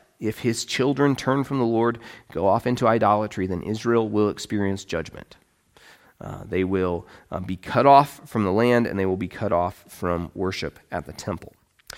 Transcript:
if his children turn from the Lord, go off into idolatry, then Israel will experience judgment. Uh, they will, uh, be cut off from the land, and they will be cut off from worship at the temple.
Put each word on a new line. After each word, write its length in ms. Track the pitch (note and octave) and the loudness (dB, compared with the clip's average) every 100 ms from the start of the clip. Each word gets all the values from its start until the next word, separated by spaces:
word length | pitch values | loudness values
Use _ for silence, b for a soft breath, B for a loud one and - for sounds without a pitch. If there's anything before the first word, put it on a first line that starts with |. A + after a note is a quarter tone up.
| _ - | _ -8
if 180 | G#2+ - | -6 -4
his 240 | B2+ A2+ | -2 -4
children 540 | - - C3 C3+ C#3+ C3 | -4 -2 0 2 2 2
turn 260 | - C#3 | 0 0
from 160 | C3+ C#3 | 0 0
the 60 | A#2 | 2
Lord, 340 | A2+ A#2 A#2 B B B | 2 2 -2 B B B
go 160 | - F#2+ | 0 2
off 180 | A2 B2 | 2 2
into 220 | B2 A#2+ | 2 2
idolatry, 600 | A2+ G#2 G#2 G#2+ - F#2 | 4 4 2 0 -4 -2
then 160 | F2 | -2
Israel 440 | F#2 G#2+ A#2+ A#2 A2 | -4 -4 2 2 2
will 220 | G#2 G#2 | 2 0
experience 560 | - - G#2+ G2 G2 - | 0 -4 -2 -2 -2 -4
judgment. 500 | E2 D#2+ - - - _ _ _ _ b b b b | -6 -6 -12 -20 -20 _ _ _ _ b b b b
Uh, 240 | - - F2+ | -14 -12 -6
they 160 | F#2 | -2
will, 440 | F#2 F#2+ F#2 E2+ - b b | 0 0 -2 -4 -8 b b
uh, 80 | F2 | -10
be 160 | F#2 F#2 | -8 -8
cut 320 | - B2+ C3+ | -4 2 8
off 420 | C#3 C#3+ - - | 8 6 -2 -8
from 140 | A#2 | -2
the 80 | G2+ | 0
land, 340 | G2 B2 A#2+ A#2+ | 2 4 4 2
and 140 | G2 | 0
they 80 | F#2+ | -2
will 100 | F#2 | -2
be 100 | F#2+ | -4
cut 240 | - G#2 | -6 -2
off 320 | F2 F2 - - | 0 0 -4 -18
from 420 | - F2+ F2 F2 - | -6 -2 -2 -4 -4
worship 420 | F#2 - D#2 - - | -4 -4 -8 -10 -10
at 160 | E2+ D2+ | -10 -8
the 60 | |
temple. 380 | - - E2 - _ _ _ - | -12 -8 -8 -10 _ _ _ -20